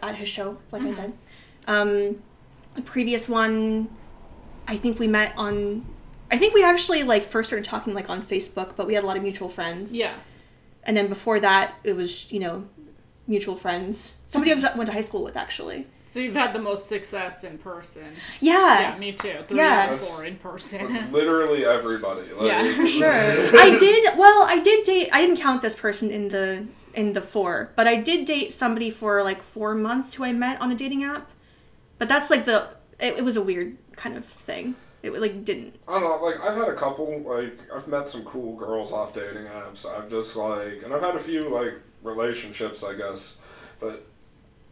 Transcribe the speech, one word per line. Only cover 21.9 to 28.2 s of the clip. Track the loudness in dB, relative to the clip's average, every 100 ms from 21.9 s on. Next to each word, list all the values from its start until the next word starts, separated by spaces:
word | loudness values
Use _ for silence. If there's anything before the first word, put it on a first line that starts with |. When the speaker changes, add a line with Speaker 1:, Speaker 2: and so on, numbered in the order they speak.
| -4 -4 -6 -10
Speaker 3:
Like, | -2 0
Speaker 2:
Yeah. | 2 0 2
Speaker 1:
For | 2
sure. | 4 4
Speaker 3:
<laughs> |
Speaker 1:
I | 4 4 2 8 12 12 10
did, | 8 8 6 10
well, | 10 10 6
I | 6
did | 6 6
date, | 4 2 4
I | 4
didn't | 4 4
count | 2 0
this | -2 -2
person | -4 -2 -4
in | -4 -4
the, | -2 -2 -4 -10 -16 -12 -2
in | -2
the | -2
four, | -4 -2 -2 -2 -4 2
but | 4
I | 4
did | 2 0